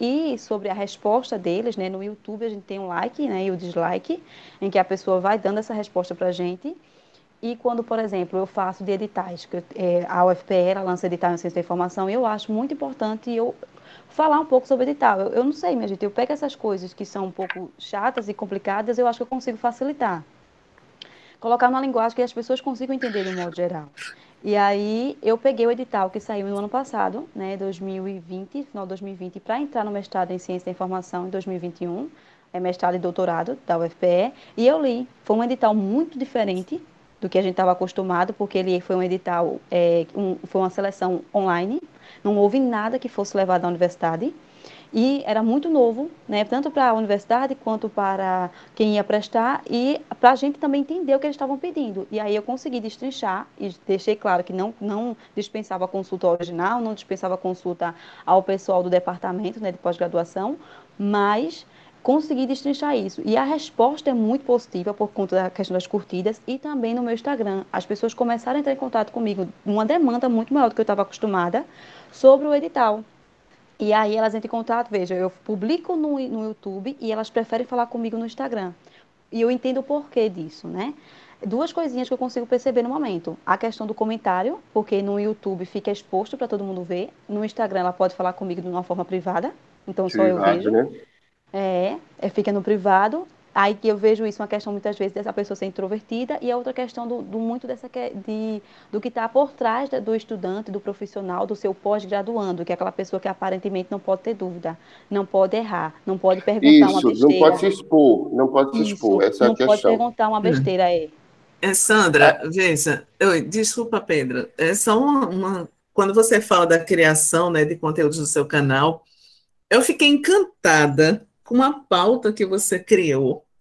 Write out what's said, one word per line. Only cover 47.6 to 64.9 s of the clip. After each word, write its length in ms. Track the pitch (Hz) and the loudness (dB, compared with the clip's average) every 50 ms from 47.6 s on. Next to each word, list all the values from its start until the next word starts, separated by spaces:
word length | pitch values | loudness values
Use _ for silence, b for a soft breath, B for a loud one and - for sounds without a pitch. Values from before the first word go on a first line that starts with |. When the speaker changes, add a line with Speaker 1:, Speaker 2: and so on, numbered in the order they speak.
| - 226 220 214 226 214 | -6 -6 -4 -4 -4 -6
Speaker 1:
para 600 | - 208 202 196 196 190 190 185 185 185 180 180 - b b b b | -4 -2 -2 -2 -2 -2 -2 -2 -2 -2 -2 -6 -8 b b b b
quem 220 | - 220 214 208 | 0 0 2 2
ia 80 | 208 202 | 2 0
prestar, 580 | 202 208 214 208 - - 233 226 247 277 - - | 0 0 -2 -2 -2 -2 0 0 0 0 -2 -4
e 320 | - - 240 247 269 294 294 - - 226 - | -4 -4 -2 0 0 -2 -2 -6 -10 -2 4
pra 140 | - 247 269 | 6 6 6
gente 240 | 254 277 285 285 - | 4 2 -2 -4 -2
também 240 | 320 285 277 285 277 | -2 0 0 0 -2
entender 340 | - 320 370 349 262 269 | -2 -4 -4 0 0 0
o 20 | 269 | 0
que 80 | 277 | 0
eles 80 | 302 285 | -2 -6
estavam 220 | 294 277 262 277 | -4 -6 -6 -6
pedindo. 500 | 269 - 349 - 311 269 220 190 190 190 - | -6 -8 -6 -6 -6 -6 -6 -6 -8 -8 -6
E 100 | 202 214 | -6 -6
aí 160 | 214 208 208 | -4 -2 -2
eu 60 | 214 208 | -2 -4
consegui 360 | - 247 262 - 311 247 240 | -4 -8 -8 -8 -8 -8 -6
destrinchar, 680 | 214 220 - - 247 269 262 - 233 202 185 196 - - _ - | -8 -8 -10 -10 -10 -10 -8 -6 -4 -4 -4 -6 -8 -10 _ -12
e 160 | - 196 180 - _ | -10 -10 -10 -8 _
deixei 280 | - 196 190 - - 214 | -2 -2 -2 0 -2 -2
claro 300 | 214 - 208 185 175 180 | 0 0 0 0 0 0
que 80 | - 180 | -2 -4
não, 220 | 185 190 220 226 - | -4 -4 -6 -6 -8
não 380 | 202 208 202 208 233 247 226 b b b b | -6 -6 -4 -4 -4 -6 -8 b b b b
dispensava 520 | 208 202 - - 214 214 - 196 180 185 | -10 -8 -8 -8 -10 -8 -8 -6 -6 -6
a 20 | 185 | -4
consulta 380 | - 190 185 - 196 185 190 | -4 -6 -8 -6 -6 -2 0
original, 520 | 180 170 175 170 170 175 165 175 196 233 247 | 2 2 0 -2 -4 -4 -2 -2 -2 0 -2
não 140 | 233 220 214 | -2 -4 -6
dispensava 440 | 202 - - 190 185 - 185 185 | -8 -8 -8 -8 -6 -4 -4 -6
a 20 | 185 | -4
consulta 560 | - 185 185 180 - 180 175 - 175 170 170 B B B B B B | -4 -6 -6 -6 -6 -8 -6 -4 -6 -6 -6 B B B B B B
ao 160 | B 175 190 185 | B 4 4 4
pessoal 400 | 190 196 190 - - 190 180 180 | 2 0 -2 -2 0 0 0 2
do 80 | 180 | 2
departamento, 720 | 180 180 180 185 180 170 - 185 180 185 208 185 220 226 | 2 0 2 -2 -6 -6 -6 -8 -6 -6 -6 -6 -6 -6
né, 120 | 214 190 175 | -8 -8 -8
de 60 | 180 | -6
pós-graduação, 800 | - 175 175 165 175 170 175 170 170 170 - 196 190 240 302 - b b b b b b b - | -4 -4 -4 -2 -4 -2 -2 -2 -4 -4 -4 -6 -6 -6 -6 -8 b b b b b b b -6
mas 640 | 202 202 208 202 202 202 208 220 285 330 339 - - b b b b b b _ - | -2 0 2 2 2 2 2 0 -2 -4 -6 -10 -18 b b b b b b _ 0
consegui 440 | - 269 311 302 - 302 247 262 | 2 2 2 2 0 -2 -2 -2
destrinchar 480 | 240 269 269 - 277 277 - 302 294 285 | -2 -2 -2 -2 -4 -4 -2 -2 -2 -2
isso. 280 | 233 196 190 - - - | -2 -2 -4 -6 -6 -2
E 100 | 214 220 | 0 2
a 100 | 254 269 | 2 2
resposta 680 | 277 320 294 - - - - 226 254 302 311 - 294 | 0 -2 -4 -6 -4 0 2 2 2 2 0 -2 -2
é 20 | 254 | 0
muito 320 | 233 220 214 247 277 - | 2 2 0 0 0 0
positiva 480 | - 247 240 - - - 180 180 208 | 0 0 0 0 -2 -8 -6 -6 -6